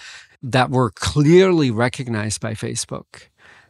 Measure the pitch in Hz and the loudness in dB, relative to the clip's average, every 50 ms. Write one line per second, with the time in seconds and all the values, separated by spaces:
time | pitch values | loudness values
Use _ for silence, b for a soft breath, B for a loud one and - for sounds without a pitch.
0 | B B B B B B B B - 123 117 127 123 123 131 127 127 107 - - | B B B B B B B B -8 -2 0 0 0 2 2 0 0 0 -2 -4
1 | - - - 147 143 151 170 180 190 190 175 160 143 123 107 110 120 123 - - | -6 -2 0 2 4 6 6 6 6 6 4 2 2 0 0 0 -2 -2 -2 -6
2 | 131 123 113 104 107 107 - - - 110 110 - 117 120 120 - - - - - | -8 -6 -6 -4 -4 -6 -6 -6 -8 -8 -8 -8 -8 -8 -8 -8 -10 -10 -12 -14
3 | - _ - - - _ _ b b b b b b | -14 _ -20 -20 -20 _ _ b b b b b b